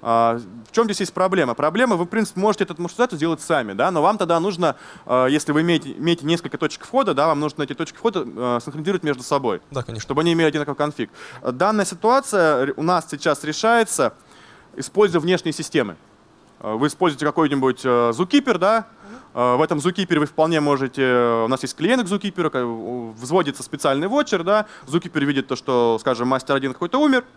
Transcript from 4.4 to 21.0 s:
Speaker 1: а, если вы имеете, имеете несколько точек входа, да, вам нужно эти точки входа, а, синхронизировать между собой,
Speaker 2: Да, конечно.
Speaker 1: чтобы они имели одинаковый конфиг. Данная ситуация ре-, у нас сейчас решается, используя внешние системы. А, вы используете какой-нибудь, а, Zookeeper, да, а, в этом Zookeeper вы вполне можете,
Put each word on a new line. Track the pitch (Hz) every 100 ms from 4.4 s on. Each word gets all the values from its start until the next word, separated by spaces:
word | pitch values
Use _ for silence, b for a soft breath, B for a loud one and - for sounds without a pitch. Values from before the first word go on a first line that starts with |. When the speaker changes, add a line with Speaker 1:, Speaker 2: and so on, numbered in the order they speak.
| 180 175 170 131 B B
Speaker 1:
а, | - 127 127
если | 151 -
вы | 151
имеете, | 170 165 135
имеете | - 156 170
несколько | 143 165 156 139
точек | 151 -
входа, | - 254 269
да, | 135 156
вам | 147
нужно | 147 143
эти | 143
точки | 135 - -
входа, | 226 190
а, | 117 104 123 120
синхронизировать | 117 139 156 190
между | 156 131
собой, | 123 143 131 98 _
Speaker 2:
Да, | 135
конечно. | 120 113
Speaker 1:
чтобы | - 143
они | 165
имели | 165 160
одинаковый | 151 147 139
конфиг. | 151 147 110 B B B
Данная | - 127 185 214
ситуация | 190 175 220 262 262 208 165 139 139
ре-, | -
у |
нас | 160 180 156
сейчас | 147 - 143
решается, | 151 151 220 233 226 - 123 - B B B B B -
используя | - - 208 170
внешние | 160 180 165
системы. | - 160 156 110 82 _ _ _ _ _ _
А, | 101 110
вы | 143
используете | - 180 139 147
какой-нибудь, | 147 156 139 131 123
а, | 135 120 120
Zookeeper, | 117 180 285 - 190
да, | 185 226 220 - 202 233 B
а, | 123 123 123
в |
этом | 156 156
Zookeeper | 151 180 185 160
вы | 147
вполне | - 160 165
можете, | 147 139 131 131